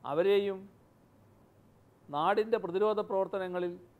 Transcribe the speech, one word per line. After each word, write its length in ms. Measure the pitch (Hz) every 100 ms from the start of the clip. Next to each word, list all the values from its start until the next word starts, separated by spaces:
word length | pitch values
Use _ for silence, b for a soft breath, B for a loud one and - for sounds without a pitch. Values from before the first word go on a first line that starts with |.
| 131
അവരെയും 480 | 147 185 202 202 190 196 - - _ _ - - - - _ - _ _ _ - 147
നാടിൻ്റെ 420 | 165 208 220 220
പ്രതിരോധ 360 | 180 180 214 208 208
പ്രവർത്തനങ്ങളിൽ 640 | 196 190 196 185 180 180 180 -